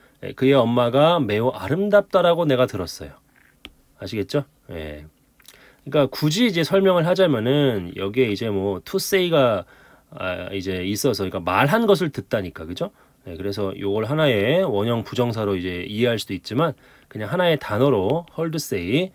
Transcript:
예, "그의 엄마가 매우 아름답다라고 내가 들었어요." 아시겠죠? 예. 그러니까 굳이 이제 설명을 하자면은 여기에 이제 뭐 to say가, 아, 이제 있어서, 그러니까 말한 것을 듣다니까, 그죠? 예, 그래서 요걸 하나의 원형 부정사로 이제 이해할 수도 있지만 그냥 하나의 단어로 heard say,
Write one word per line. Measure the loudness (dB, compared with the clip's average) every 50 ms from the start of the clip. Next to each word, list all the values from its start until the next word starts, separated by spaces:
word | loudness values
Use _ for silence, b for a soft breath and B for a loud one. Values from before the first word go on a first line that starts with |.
| b b b b -14
예, | -14 -4
"그의 | 0 2 4 6
엄마가 | 6 4 4 4 2 2 2 4 4 4 4 4 2
매우 | 2 0 0 0 0 0
아름답다라고 | -2 -4 -4 -4 -2 -2 2 4 4 4 4 2 2 2 4 4 2 2 2
내가 | 2 2 2 2
들었어요." | 0 0 -4 -8 -8 -10 -14 -16 -18 -18 -20 _ b b b b b b b -20 -20 -20 _ _ _ _ _
아시겠죠? | -12 -6 -4 -4 -4 -2 -2 -2 -2 -4 _ _ _ -14
예. | -12 -10 -10 -10 -12 -14 -16 -20 -20 _ _ _ _ _ B B B B B B B B _
그러니까 | 0 2 2 2 2 0
굳이 | 0 0 0 2 4 2
이제 | 2 2 0 0
설명을 | 2 4 4 4 4 4 4 4
하자면은 | 2 4 4 4 4 2 2 2 2 2 4 4 2 2 0 -4 -8 -8
여기에 | -6 -6 -2 0 0 2 2
이제 | 0 -2 -2 -2
뭐 | -2 -2 -2 -2 -4 -4 -6
to | -4 -4
say가, | -4 -2 0 0 0 2 2 2 4 4 4 2 0 b b b b b b b b b _
아, | -14 -10 -8 -6 -6 -6 -8 -8
이제 | -8 -6 -6 -6 -6 -4 -4
있어서, | -4 -2 0 0 0 0 0 -4
그러니까 | -6 -6 -6
말한 | -4 0 2 2 2 2 2 2 4
것을 | 4 4 2 2 -2
듣다니까, | -4 -8 -6 -4 -4 -4 -4 -6 -10 -12 -12
그죠? | -12 -8 -8 -8 -10 b b b b b b _
예, | -16 -12
그래서 | -8 -8 -8 -6 -4 -6 -6 -6
요걸 | -6 -4 -4 -2 -2 -2
하나의 | -2 0 0 2 2 2 2 2 2 2 2 0
원형 | 0 0 0 0 0 -2 -2 -4
부정사로 | -4 -2 -2 0 0 -2 -2 -2 -2 -2
이제 | -2 -4 -6 -6 -6 -8
이해할 | -6 -2 0 0 0 0 -2
수도 | -4 -6 -8
있지만 | -10 -8 -4 -2 0 0 -2 -2 b b b b b b
그냥 | b -12 -10 -8 -4
하나의 | -2 0 2 2 0 0
단어로 | -2 -4 0 2 2 2 2 2 2 0 -2 -2 -4 -8 -8
heard | -6 -6 -4 -4
say, | -6 -6 -6 -6 -6 -4 -2 -2 -2 -2 -4